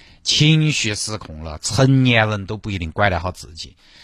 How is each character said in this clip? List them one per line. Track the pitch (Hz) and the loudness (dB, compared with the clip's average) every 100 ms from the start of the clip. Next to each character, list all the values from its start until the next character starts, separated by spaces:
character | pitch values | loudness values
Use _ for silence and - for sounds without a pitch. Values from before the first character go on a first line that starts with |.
| - - | -20 -10
情 | - - 151 156 156 | -4 2 4 4 2
绪 | - 110 | 0 -4
失 | 104 - 107 | -4 -6 -10
控 | - 78 | -12 -14
了， | 80 76 | -12 -10
成 | - 104 135 135 | -4 2 4 4
年 | 127 117 107 | 4 4 2
人 | 104 95 | -2 -6
都 | 107 | -10
不 | 110 | -8
一 | 95 | -6
定 | 80 | -6
管 | 98 101 | 0 0
得 | 85 | 0
好 | 90 | -4
自 | - - | -8 -14
己， | 82 - - _ - | -16 -18 -20 _ -20